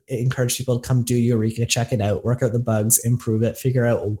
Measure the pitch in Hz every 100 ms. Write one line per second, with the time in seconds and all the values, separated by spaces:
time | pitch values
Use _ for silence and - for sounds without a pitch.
0 | - 123 127 127 123 - 127 120 - 127
1 | 123 120 120 117 110 117 117 120 117 117
2 | 104 101 113 127 123 120 117 110 107 -
3 | 117 123 - 110 113 - 131 123 120 113
4 | 101 104